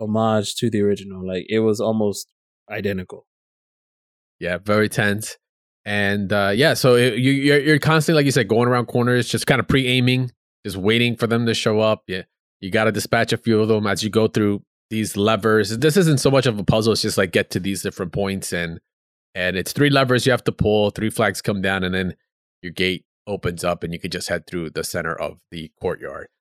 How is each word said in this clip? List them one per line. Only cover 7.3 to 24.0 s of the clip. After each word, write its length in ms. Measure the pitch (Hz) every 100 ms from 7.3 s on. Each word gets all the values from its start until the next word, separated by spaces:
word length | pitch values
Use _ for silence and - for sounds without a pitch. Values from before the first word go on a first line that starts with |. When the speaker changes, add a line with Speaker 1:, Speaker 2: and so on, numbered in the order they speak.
Speaker 2:
you're, 260 | 139 139 147
you're 180 | 147 147
constantly, 420 | 156 160 151 156
like 60 | 143
you 60 |
said, 160 | 131 113
going 200 | 113 123
around 180 | 123 113
corners, 420 | 123 120 123 110
just 180 | 147 -
kinda 160 | 131
pre-aiming, 640 | - 135 127 127 123 127 127 - _ _
just 120 | 104 95
waiting 400 | 98 113 120 113
for 100 | 113
them 200 | 117 117
to 80 |
show 260 | 107 117 107
up. 220 | 110 107 -
Yeah, 160 | 92 - _ _ _
you 100 | 95
gotta 220 | 107 110
dispatch 400 | 104 - 117 110
a 40 | 113
few 220 | 117 107
of 80 | 110
them 180 | 110 104
as 160 | 98
you 80 | 107
go 180 | 110 110
through 340 | 113 104 101 - _ _
these 260 | 110 104 98
levers. 600 | 104 110 110 110 98 113
This 180 | 156 185
isn't 240 | 160 135
so 100 | 139
much 160 | 135 123
of 120 | 104
a 60 |
puzzle. 280 | 90 110 110
It's 100 | 98
just, 140 | 107 104
like, 140 | 95
get 180 | 104 -
to 100 | 98
these 220 | 95 95
different 300 | 98 - 87
points, 400 | 101 98 95 -
and, 280 | 87 85 82 - _ _ _ _
and 220 | 92 90 90
it's 160 | -
three 180 | - 143
levers 360 | 139 127 123 131
you 60 |
have 120 | 120
to 80 | -
pull, 380 | - 107 107 104
three 200 | - 107
flags 300 | - 104 -
come 200 | - 101
down, 220 | 95 95
and 100 | 92
then 200 | 92 92 - _ _ _ _
your 100 | 87
gate 320 | 82 92 90 - _ -
opens 360 | 95 87 85
up, 180 | 87 85
and 80 | 85
you 60 | 85